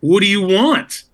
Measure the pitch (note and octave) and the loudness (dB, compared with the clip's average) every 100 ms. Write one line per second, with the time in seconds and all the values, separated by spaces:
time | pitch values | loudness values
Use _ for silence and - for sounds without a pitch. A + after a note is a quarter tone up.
0 | C#3+ F#3 G3+ G3+ F#3+ F#3+ C4 A3 - - | 2 2 2 0 0 0 2 0 -4 -16
1 | - | -18